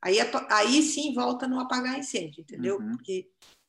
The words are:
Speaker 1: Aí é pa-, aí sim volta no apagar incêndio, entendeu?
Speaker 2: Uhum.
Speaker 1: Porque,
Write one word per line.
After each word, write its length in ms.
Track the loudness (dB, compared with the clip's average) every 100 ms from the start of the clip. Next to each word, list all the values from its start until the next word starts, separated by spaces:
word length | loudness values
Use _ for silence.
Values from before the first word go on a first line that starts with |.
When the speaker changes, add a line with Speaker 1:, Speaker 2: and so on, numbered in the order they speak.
Speaker 1:
Aí 180 | 2 2
é 60 |
pa-, 220 | 2 -2 2
aí 320 | 4 6 6
sim 300 | 4 0 -2
volta 340 | -2 -2 -2 -2
no 140 | -2
apagar 380 | -2 -4 -2 -6
incêndio, 420 | -6 -6 -8 -12
entendeu? 380 | -16 -6 -4 -2
Speaker 2:
Uhum. 140 | -4
Speaker 1:
Porque, 360 | -8 -6 -8 -8 _ -20 _